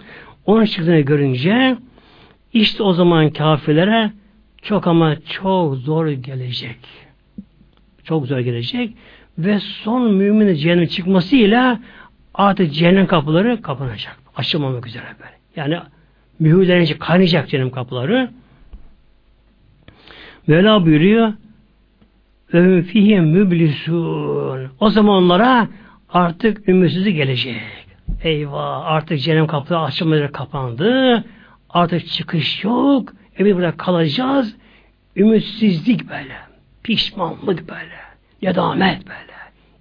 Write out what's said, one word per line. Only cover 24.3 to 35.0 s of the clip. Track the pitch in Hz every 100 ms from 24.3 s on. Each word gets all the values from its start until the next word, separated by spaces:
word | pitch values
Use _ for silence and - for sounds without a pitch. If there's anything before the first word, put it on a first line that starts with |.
| 143 139 131 131 -
O | 208
zaman | 214 208 190
onlara | 180 175 247 247 196 - - _ _
artık | 175 175 165 220 208 -
ümitsizlik | 185 165 170 208 156
gelecek. | 135 123 127 117 107 - - _ - -
Eyvah, | 165 151 147 147 143 135 160
artık | 156 156 151
cehennem | 147 156 156
kapıları | 147 135 170
açılmaları | 151 - 165 156 143
kapandı. | - 131 143 127 113 208 262 262 233 - - _ _ _
Artık | 175 170 175 -
çıkış | - - 165 131 -
yok. | 196 247 277 269 - - _ -
Ebedi | 202 180
burada | 170 156
kalacağız. | - 175 160 151 254 277 220 - _ _ _ _